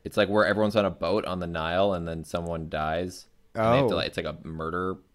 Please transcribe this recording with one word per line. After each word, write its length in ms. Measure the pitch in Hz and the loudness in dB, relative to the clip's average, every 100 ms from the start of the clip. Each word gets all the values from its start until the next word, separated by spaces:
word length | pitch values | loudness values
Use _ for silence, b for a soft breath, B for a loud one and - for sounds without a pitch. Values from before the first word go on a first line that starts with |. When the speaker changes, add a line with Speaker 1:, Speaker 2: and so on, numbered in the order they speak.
Speaker 1:
It's, 140 | 104 - | -4 0
like, 100 | 98 | 4
where 160 | 104 | 4
everyone's 320 | 95 101 107 107 | 4 4 2 4
on 100 | 98 | 2
a 40 | |
boat 340 | 82 85 104 - | 2 0 0 0
on 120 | 90 | -4
the 60 | 87 | -4
Nile 480 | 82 80 90 101 | -4 0 2 2
and 140 | 90 85 | 2 -4
then 160 | 82 | -6
someone 440 | 80 87 85 82 80 | -6 -6 -4 -6 -4
dies. 580 | 78 78 85 92 - - _ _ | -4 -2 -2 -4 -8 -18 _ _
And 200 | 113 113 | 0 4
they 40 | 123 | 4
have 100 | 127 | 4
to, 40 | |
Speaker 2:
Oh. 40 | 85 | 2
Speaker 1:
like, 100 | - | -2
it's 100 | - | -4
like 80 | 78 | -6
a 120 | 80 | -6
murder 540 | 78 80 80 87 92 92 _ | -10 -8 -6 -4 -4 -6 _